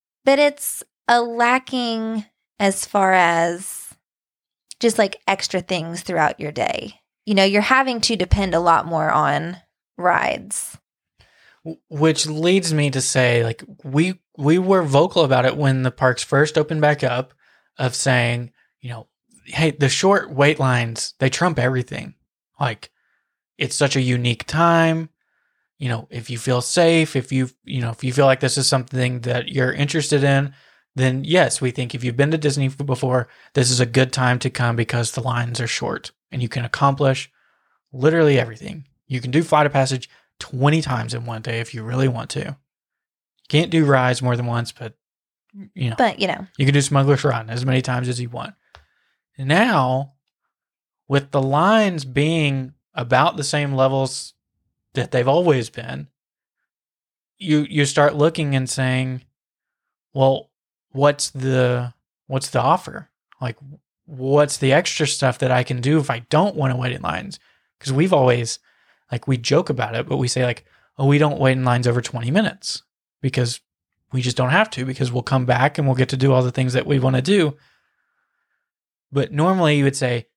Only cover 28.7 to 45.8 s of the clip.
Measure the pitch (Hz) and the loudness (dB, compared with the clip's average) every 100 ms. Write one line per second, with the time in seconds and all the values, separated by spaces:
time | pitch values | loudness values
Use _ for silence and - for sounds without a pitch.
28.7 | 135 123 127 123 123 120 120 120 135 127 | 0 -2 -4 -2 -4 -4 -6 -4 -2 -2
29.7 | 139 143 160 143 147 139 139 143 - _ | 0 -2 -2 0 2 4 2 0 -6 _
30.7 | _ _ 135 131 131 147 175 165 - 131 | _ _ -2 0 0 0 2 2 0 -4
31.7 | 120 123 131 123 120 143 160 147 139 135 | -4 -6 -6 -4 0 0 0 0 0 -2
32.7 | 135 143 127 131 127 117 _ _ - 123 | -4 -4 -2 0 0 -2 _ _ 0 0
33.7 | 123 120 123 127 135 127 123 127 - 120 | 2 0 2 0 0 0 0 -2 -2 0
34.7 | 117 113 120 117 - 123 120 120 120 117 | 0 -2 -2 -4 -4 -4 -4 -4 -6 -6
35.7 | - - - - - _ 135 120 131 120 | -4 -6 -6 -10 -20 _ -6 -4 -4 -6
36.7 | - 139 139 139 131 - _ _ _ _ | 0 2 2 2 0 -4 _ _ _ _
37.7 | _ _ 131 143 165 156 135 117 113 - | _ _ -2 2 4 4 4 0 -6 -12
38.7 | - - _ _ 127 123 139 170 151 147 | -14 -16 _ _ -8 -2 0 2 2 2
39.7 | 139 131 131 - _ _ _ - 127 139 | 2 0 -2 -8 _ _ _ -12 0 2
40.7 | 160 151 123 113 120 117 113 110 113 113 | 2 0 -4 -6 -8 -8 -10 -6 -6 -8
41.7 | 117 110 123 135 120 113 139 - 139 _ | -10 -6 0 0 -2 -6 -8 -10 -12 _
42.7 | _ _ _ _ _ _ _ _ 147 170 | _ _ _ _ _ _ _ _ 0 2
43.7 | 165 147 135 127 127 123 120 120 117 117 | 2 4 4 2 0 0 -2 -2 -4 -6
44.7 | - 113 - _ _ _ _ _ 202 196 | -10 -16 -16 _ _ _ _ _ -20 -18
45.7 | - | -8